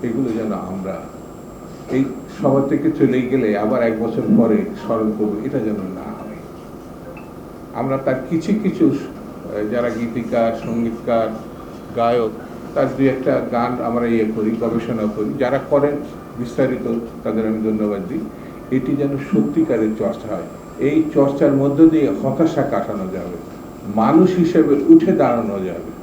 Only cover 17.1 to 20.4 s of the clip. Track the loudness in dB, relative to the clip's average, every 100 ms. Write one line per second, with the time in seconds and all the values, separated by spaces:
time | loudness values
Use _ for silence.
17.1 | -8 -4 -2 0 0 0 0 0 -2 -4
18.1 | -6 -6 -12 -14 -14 -2 -2 0 0 0
19.1 | -2 0 2 2 2 2 2 0 0 -2
20.1 | -4 -6 -8